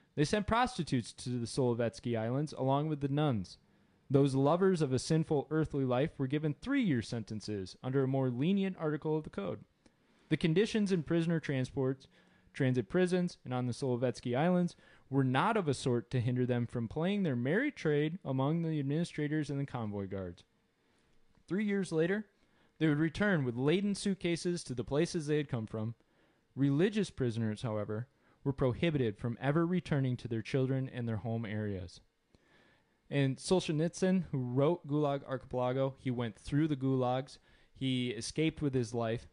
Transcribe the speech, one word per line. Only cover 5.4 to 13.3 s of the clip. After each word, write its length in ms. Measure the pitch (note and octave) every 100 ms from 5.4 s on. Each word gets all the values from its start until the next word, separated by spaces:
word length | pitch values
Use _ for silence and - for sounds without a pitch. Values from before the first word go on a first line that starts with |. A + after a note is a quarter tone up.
| -
earthly 360 | D#3 D3+ C#3+ C3
life 260 | B2 D#3+ -
were 100 | C3+
given 260 | D3 D#3
three-year 480 | C#3+ A#3+ C#4 A3 B2+
sentences 760 | - A#2+ G#2+ G#2+ - G#2 F#2 -
under 220 | B2+ C3+
a 40 | C3
more 200 | C3+ C3
lenient 460 | B2 E3 G3 F#3+ F#3
article 380 | D#3 D3+ D#3+ D#3
of 80 |
the 60 | D#3
code. 320 | - G3+ G#2 - _ _ _ _ _ -
The 80 | D#3
conditions 560 | E3+ D#3+ A3+ A3 G3+
in 120 | F#3
prisoner 360 | C#3+ E3+ E3 E3
transports, 680 | - C3+ B2+ D3 C3 C3+ - _ _ _ _
transit 360 | - C3 B2+ A2
prisons, 480 | F3 F3+ F3+ F3+